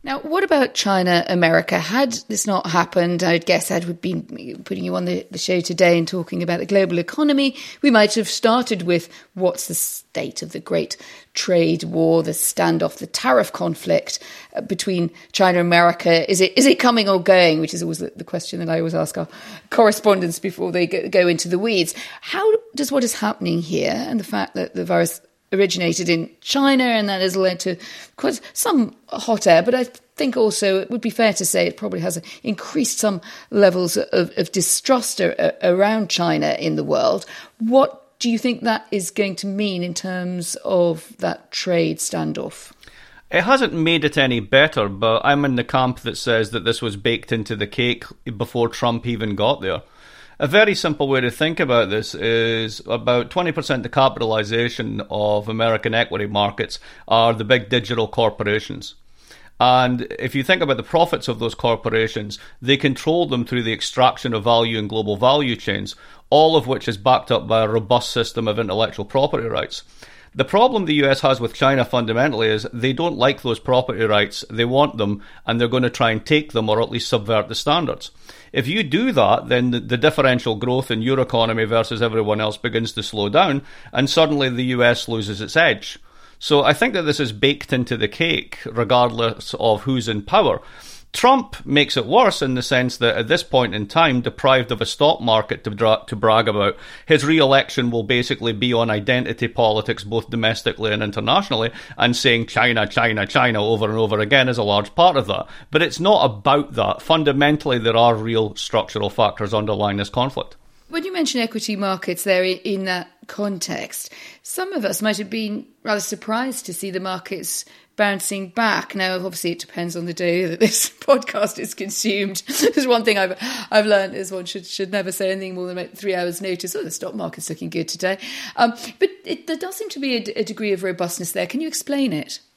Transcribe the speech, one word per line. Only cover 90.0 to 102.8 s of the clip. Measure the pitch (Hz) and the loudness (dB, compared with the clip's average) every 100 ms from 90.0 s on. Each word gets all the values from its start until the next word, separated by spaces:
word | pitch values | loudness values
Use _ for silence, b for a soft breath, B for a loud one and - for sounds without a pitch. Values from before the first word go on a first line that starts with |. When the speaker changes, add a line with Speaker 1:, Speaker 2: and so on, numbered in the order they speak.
| 113 | -2
Speaker 2:
in | 104 | -4
power. | 101 202 156 82 B B B B B | 2 4 4 0 B B B B B
Trump | - 247 269 247 - 131 | 2 4 4 2 -12 0
makes | 143 143 135 | 2 2 0
it | 110 | 2
worse | 196 220 - | 4 4 2
in | 139 | -2
the | 127 | -2
sense | - 127 127 - | 0 0 0 0
that | 117 107 | 0 0
at | 113 | 0
this | 170 | 0
point | - 131 120 104 | 2 0 0 -4
in | 104 | -2
time, | 165 165 123 | 2 4 2
deprived | 117 - 139 131 117 | -2 0 2 4 2
of | 113 | -4
a | 113 | -4
stock | - 147 - | 2 2 2
market | 120 110 104 - - | 2 2 0 -6 -8
to | |
dra-, | 104 113 110 - | 0 2 2 -2
to | 107 | 0
brag | 110 110 113 | 4 4 2
about, | 104 101 - B B - | 0 0 -2 B B 2
his | 156 139 | 2 4
re-election | 160 135 135 - - 120 | 4 6 4 2 -2 0
will | 117 | -2
basically | 101 123 117 107 117 | 0 0 0 -2 -2
be | 110 123 | -2 0
on | 117 113 | 2 2
identity | 107 98 123 123 113 117 | 0 0 0 0 -4 -4
politics, | - 113 107 107 113 101 | 2 2 2 -2 -6 -4
both | 117 - | -6 -4
domestically | 117 113 110 - - 110 | -2 0 0 -4 -2 -2
and | 107 | -2
internationally, | 107 104 107 165 202 113 113 B B - | -2 -4 0 0 0 -2 -2 B B 0
and | 120 120 | 0 2
saying | 135 117 113 | 2 2 0
China, | - 123 113 | 0 2 2